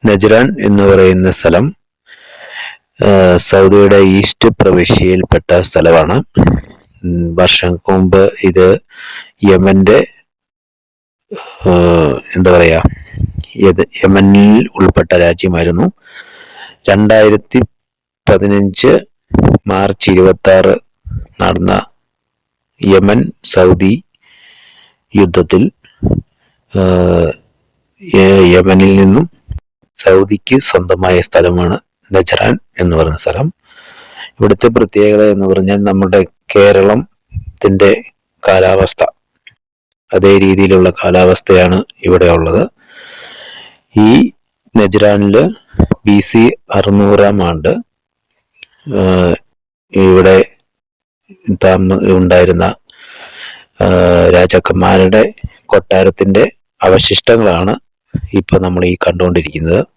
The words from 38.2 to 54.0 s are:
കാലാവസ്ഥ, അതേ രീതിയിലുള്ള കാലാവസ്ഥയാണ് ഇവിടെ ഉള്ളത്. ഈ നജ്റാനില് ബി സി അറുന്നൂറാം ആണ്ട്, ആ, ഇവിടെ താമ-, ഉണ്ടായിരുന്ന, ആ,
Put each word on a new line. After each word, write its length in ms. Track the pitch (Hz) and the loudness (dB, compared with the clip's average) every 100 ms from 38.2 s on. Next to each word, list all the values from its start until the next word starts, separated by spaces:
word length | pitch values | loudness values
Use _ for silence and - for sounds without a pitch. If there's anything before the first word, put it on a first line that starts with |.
| _ _ - | _ _ -2
കാലാവസ്ഥ, 560 | 95 92 95 95 - - _ _ _ _ _ _ _ _ _ _ | 0 2 0 -2 -2 -6 _ _ _ _ _ _ _ _ _ _
അതേ 260 | 95 98 98 | -2 2 2
രീതിയിലുള്ള 500 | 98 95 95 95 92 | 2 0 2 2 0
കാലാവസ്ഥയാണ് 920 | - 92 90 92 92 - 95 90 92 247 _ | -2 -2 0 0 0 0 0 2 -2 -4 _
ഇവിടെ 220 | 90 90 87 | -2 0 2
ഉള്ളത്. 440 | 85 82 85 - _ _ - - - - - - - - _ _ - | 0 -2 -4 -4 _ _ -20 -20 -20 -20 -20 -20 -20 -20 _ _ 0
ഈ 320 | 107 127 - - _ _ _ 113 | 2 2 0 -6 _ _ _ -2
നജ്റാനില് 720 | 101 101 104 101 101 104 160 220 _ - - - 104 | 2 2 2 2 2 0 0 -6 _ -4 -4 -2 0
ബി 140 | 101 | 0
സി 320 | - 113 117 - _ | 0 2 0 0 _
അറുന്നൂറാം 720 | 104 98 101 101 101 101 101 | -4 0 0 2 2 2 0
ആണ്ട്, 480 | 90 82 76 - - _ _ _ _ _ _ _ - _ - | -4 -4 -4 -6 -8 _ _ _ _ _ _ _ -20 _ -10
ആ, 460 | 104 95 92 87 82 _ _ _ _ _ | -4 -2 0 -2 -4 _ _ _ _ _
ഇവിടെ 520 | - 95 92 95 95 - _ _ _ _ _ _ _ _ _ - | 0 2 4 4 4 0 _ _ _ _ _ _ _ _ _ -10
താമ-, 600 | 95 95 92 92 95 101 | -2 0 0 0 -2 -2
ഉണ്ടായിരുന്ന, 640 | 92 90 90 90 87 90 - _ _ - - - - - - _ _ | 0 0 2 2 0 -2 -6 _ _ -20 -20 -20 -20 -20 -20 _ _
ആ, 60 | 98 90 | -2 0